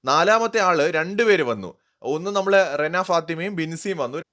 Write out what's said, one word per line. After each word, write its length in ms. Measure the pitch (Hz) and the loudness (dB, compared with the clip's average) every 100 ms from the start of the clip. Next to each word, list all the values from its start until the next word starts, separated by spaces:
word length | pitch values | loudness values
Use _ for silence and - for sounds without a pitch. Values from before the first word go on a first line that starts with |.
| 135 | 2
നാലാമത്തെ 540 | 151 175 220 226 226 | 2 4 2 2 0
ആള് 320 | 185 165 151 | 2 2 2
രണ്ടുപേര് 520 | 160 165 202 226 190 | 0 -2 0 2 2
വന്നു. 340 | 127 107 92 - _ _ | 2 -4 -8 -14 _ _
ഒന്ന് 300 | 123 151 185 | -6 -4 -2
നമ്മളെ 440 | 202 196 196 175 143 | -2 2 4 2 0
റെന 260 | 156 180 | -2 -2
ഫാത്തിമയും 540 | 190 170 156 160 185 185 | 0 -2 -2 -6 -6 -6
ബിൻസിയും 420 | 160 165 202 175 | -6 -6 -6 -4
വന്നു. 200 | 123 147 - | -6 -6 -12